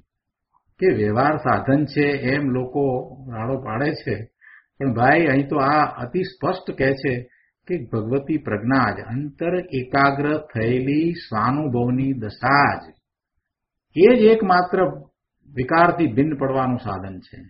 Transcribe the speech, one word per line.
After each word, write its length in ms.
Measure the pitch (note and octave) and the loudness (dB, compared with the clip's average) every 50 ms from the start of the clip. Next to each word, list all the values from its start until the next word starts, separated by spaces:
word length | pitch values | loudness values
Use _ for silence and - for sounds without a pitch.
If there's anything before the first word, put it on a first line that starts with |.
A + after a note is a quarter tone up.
| - _ _ _ _ _ _ _ _ _ _ _ _ _ _ - | -18 _ _ _ _ _ _ _ _ _ _ _ _ _ _ 0
કે 160 | F#3 F#3 F#3+ | 0 2 2
વ્યવહાર 420 | G#2+ G#2 G#2 G#2+ A#2+ C3+ D3 D#3 | 2 0 0 2 2 2 0 0
સાધન 480 | D3 - C3 A2 F#2+ - C3 C3+ D3+ D3 | 0 0 0 0 0 2 2 2 2 2
છે 180 | C#3+ - D3 | 0 0 0
એમ 400 | D3 C#3+ C#3+ C3 B2 B2+ C#3 D3 | 0 0 0 -2 -2 -2 -2 0
લોકો 720 | C#3+ C3 B2 B2+ B2+ B2+ - C#3+ C#3 C3+ B2 B2+ B2+ - - C#3 C3 B2+ | 0 -2 -2 -2 -4 -4 -2 -2 0 0 0 -2 -6 -10 -14 -18 -14 -12
રાડો 300 | A#2 A2 A2+ B2+ C3+ C3 | -10 -6 -4 -4 -4 -4
પાડે 340 | C3 A2+ A2 C3+ C#3+ D#3 D#3 | -4 -6 -4 -2 -2 -2 -4
છે, 300 | - - C3 G#2 G#2 A2 - _ _ _ - - - _ _ _ - | -4 -4 -6 -6 -6 -8 -12 _ _ _ -20 -20 -20 _ _ _ -6
પણ 160 | C#3 C3+ G#2+ | -4 -2 0
ભાઈ 320 | A2 B2 C3 D3+ E3+ E3 | 2 4 4 4 4 4
અહીં 220 | C#3+ C3 C#3 C#3 C#3 | 2 2 2 0 0
તો 80 | D#3 | 0
આ 280 | C#3+ C3+ C#3 D3+ D3+ C#3+ | 0 2 2 2 2 2
અતિ 380 | - - - B2 B2 - F#3 | 0 -2 -8 -8 -6 -4 -4
સ્પષ્ટ 560 | F#3 F3+ - - C#3+ D3+ - - - - - - | -4 -4 -6 -6 -4 -4 -4 -4 -6 -8 -4 -2
કહે 140 | C3+ C3+ | 0 0
છે 300 | C#3 C3+ - C#3 B2 B2 B2+ - _ _ _ _ _ _ _ | 0 0 -2 -4 -4 -4 -6 -12 _ _ _ _ _ _ _
કે 180 | - F3+ D#3+ A#2+ - | -8 -6 -6 -6 -6
ભગવતી 460 | - A2 G2+ A2+ C3 C#3+ C#3 D3 D#3+ C#3+ | -6 -4 -2 -2 -2 -2 -2 -2 -4 -4
પ્રજ્ઞા 580 | - A2 G#2+ G2+ G#2+ B2 C3+ C3+ A#2+ G#2 F#2+ | -4 -4 -4 -4 -2 0 0 2 2 0 -2
જ, 40 | - | -4
અંતર 540 | - A2 A#2 C3+ D3+ D3 - - E3 F3 F3+ F3+ F3+ - | -8 -8 -6 -6 -6 -8 -8 -6 -4 -2 -2 -4 -4 -4
એકાગ્ર 680 | C#3 B2+ B2 - - C#3 C#3 C#3 C3+ C#3 C#3+ D3 D3+ D3+ | -6 -6 -4 -2 0 2 2 2 2 0 0 -2 -2 -4
થયેલી 760 | - - - A2+ A2 A#2 B2 B2+ C3 C#3 C#3+ D3+ E3 E3+ | -4 -6 -4 -2 0 0 0 0 0 0 0 0 0 0
સ્વાનુભવની 1000 | F3 - - - A2+ G#2 A2 B2 C#3 D3+ D#3 C#3 A#2+ A#2+ A#2+ B2 B2+ C3 C3+ C3+ | -2 -4 -8 -6 -2 0 0 0 0 0 0 0 0 0 0 0 0 0 0 -2
દશા 640 | C3+ A#2+ G#2+ G#2 - - A#2+ B2+ C#3 C#3+ C#3+ A2+ F#2 - | -2 -4 -6 -8 -6 -2 0 2 4 4 4 2 0 -4
જ, 160 | - - - _ _ _ _ _ _ _ _ _ _ _ _ _ _ _ _ _ _ _ - | -8 -14 -20 _ _ _ _ _ _ _ _ _ _ _ _ _ _ _ _ _ _ _ 2
એ 200 | D3 F#3+ A#3 B3 | 6 6 8 8
જ 160 | A3 G#3+ A3 | 8 6 6
એકમાત્ર 520 | A3 G#3+ G3 F#3 F3+ F3+ F3+ - G3 F#3 F3+ D3+ D3 - - _ _ _ _ _ _ _ _ - | 6 6 4 4 2 2 2 2 0 0 0 0 -2 -6 -14 _ _ _ _ _ _ _ _ -10
વિકારથી 540 | D3 B2+ B2+ - E3 E3 F3 F3 - F3 E3 | -8 -6 -4 0 4 4 4 4 4 2 0
ભિન્ન 300 | B2+ G#2+ B2 D3 D#3 D3 | 0 2 0 0 0 -2
પડવાનું 420 | C3+ C#3 C3 C3 C3+ B2+ B2+ B2 A#2 | -2 -4 -2 -2 0 0 -2 -2 -4
સાધન 420 | - G#2+ F#2+ F#2 F#2+ F#2+ F#2+ F#2 | -4 -6 -8 -8 -8 -12 -14 -14
છે. 220 | - _ - - - - | -18 _ -20 -20 -20 -20